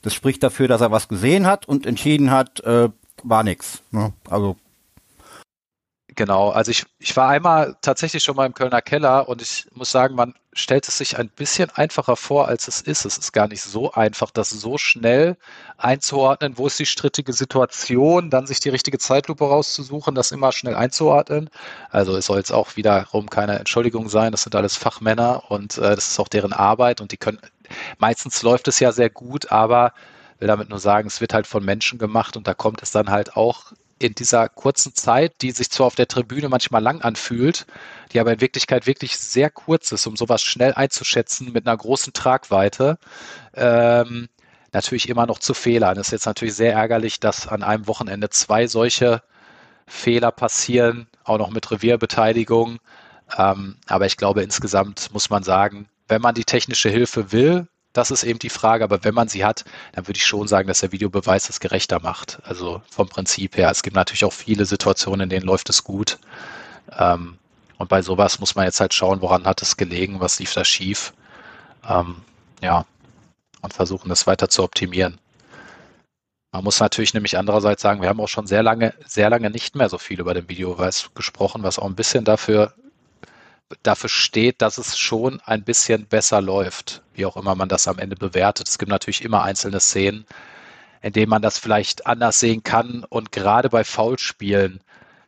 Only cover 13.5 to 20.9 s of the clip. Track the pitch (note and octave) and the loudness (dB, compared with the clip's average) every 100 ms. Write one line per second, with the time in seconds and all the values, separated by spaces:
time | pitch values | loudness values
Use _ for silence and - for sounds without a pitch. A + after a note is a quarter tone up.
13.5 | G2+ - G#2 C#3 - G#2+ G#2+ A2+ A#2 G#2 | -2 -10 -6 -4 0 0 0 -4 -4 -6
14.5 | G#2+ A2 D3 - B2+ A#2 B2+ E3 F3+ - | -6 -8 -4 -2 0 2 4 2 0 -12
15.5 | - - - A#2+ C#3 - C#3 C3 C#3 D3 | -20 -20 -4 -2 0 -2 2 2 2 -2
16.5 | A#2+ C3+ - D3+ - C#3 - C#3 A#2+ C3 | -2 -4 -2 -4 -2 -2 -2 -4 -4 0
17.5 | C3+ B2 - - B2 D3 F3 E3+ C3 C3+ | 2 0 -2 -2 2 4 4 2 0 0
18.5 | C3+ C#3 C3 - C3+ - C3+ - D3+ C#3+ | -4 -2 -2 -2 -4 0 0 0 -2 2
19.5 | C#3+ D3 - C3 D3 D3+ C3 - C#3 C3+ | 2 0 -6 -8 -6 -2 0 -2 0 0
20.5 | - B2+ A2+ B2+ | 0 -2 -2 -2